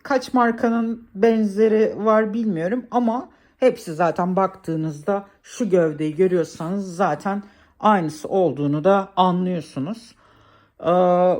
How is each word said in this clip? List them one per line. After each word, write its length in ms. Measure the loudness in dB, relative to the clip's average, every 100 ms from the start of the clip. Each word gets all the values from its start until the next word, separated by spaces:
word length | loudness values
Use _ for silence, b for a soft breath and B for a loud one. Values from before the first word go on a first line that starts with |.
kaç 300 | -4 -4 0
markanın 760 | 0 0 0 -2 -2 -4 -6 -12 0
benzeri 800 | 2 2 0 2 2 4 2 0
var 360 | 2 2 2
bilmiyorum 520 | -2 -2 -2 -2 -4 -4
ama 380 | -2 0 -2 -6 b b b
hepsi 360 | 0 0 -4
zaten 420 | -2 0 0 0 0
baktığınızda 920 | 0 -2 -6 -4 -4 -4 -4 -4 -6 B
şu 260 | -18 -6 0
gövdeyi 460 | 2 2 0 -4 0
görüyorsanız 800 | 2 2 -2 -6 -6 -6 -6 -2
zaten 480 | -2 -2 -4 -6 B B B B
aynısı 460 | 2 2 0 -6 -4
olduğunu 560 | 0 0 0 -2 0
da 280 | 2 2 2 0
anlıyorsunuz. 1000 | 2 2 -2 -4 -8 -8 -8 -10 -14 b b b b b b -6
Aa, 560 | 0 2 4 4 2 2